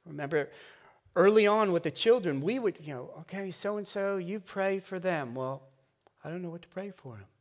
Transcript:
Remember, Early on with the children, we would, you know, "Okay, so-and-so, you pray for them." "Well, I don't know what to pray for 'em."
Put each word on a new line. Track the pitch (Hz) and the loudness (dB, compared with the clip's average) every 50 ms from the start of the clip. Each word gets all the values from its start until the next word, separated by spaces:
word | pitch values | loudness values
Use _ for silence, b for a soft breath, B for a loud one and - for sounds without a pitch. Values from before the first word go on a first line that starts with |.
| _ | _
Remember, | 170 151 147 147 143 165 151 139 - B B B B B B B B B B B _ _ | -14 -10 -8 -6 0 0 0 0 0 B B B B B B B B B B B _ _
Early | 180 175 196 214 220 208 | 6 6 8 8 8 6
on | 202 208 220 214 196 | 6 6 4 4 4
with | 175 170 | 2 2
the | 170 165 | 0 0
children, | 135 - - 226 233 254 185 175 143 135 | -2 0 4 6 6 6 4 0 -2 0
we | 139 175 233 269 | 0 -2 -2 0
would, | 240 202 170 - | -2 -2 -4 -4
you | 156 151 143 | -10 -10 -10
know, | 123 135 - - 147 | -10 -10 -12 -14 -18
"Okay, | 165 - - 196 196 190 | -16 -12 -10 -8 -8 -8
so-and-so, | 170 - - 202 208 208 202 - - 208 196 196 196 | -10 -6 -6 -4 -4 -4 -8 -8 -6 -4 -2 -2 -2
you | 190 180 170 196 220 | -2 -4 -4 -6 -8
pray | 185 - - 196 190 196 196 196 | -8 -8 -4 -2 0 0 0 -2
for | 185 - 190 185 | -4 -6 -10 -4
them." | 175 185 175 156 139 123 117 | -2 -2 -2 -2 -2 -4 -6
"Well, | 131 131 131 135 135 - - _ _ _ _ _ _ _ _ _ _ _ | -6 -4 -4 -6 -8 -12 -20 _ _ _ _ _ _ _ _ _ _ _
I | 151 | -10
don't | 165 180 | -10 -8
know | 180 170 | -8 -10
what | 165 170 | -10 -12
to | 175 _ | -16 _
pray | _ 190 196 202 | _ -12 -10 -10
for | 190 - _ 135 117 | -14 -16 _ -16 -16
'em." | 104 98 _ _ _ | -16 -18 _ _ _